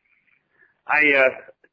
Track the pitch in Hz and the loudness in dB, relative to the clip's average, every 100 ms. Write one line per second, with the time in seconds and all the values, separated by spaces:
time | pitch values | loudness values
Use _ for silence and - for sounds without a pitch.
0 | _ _ _ _ _ _ _ _ - 147 | _ _ _ _ _ _ _ _ -4 -2
1 | 151 139 131 - - - _ | 0 2 0 -2 -18 -20 _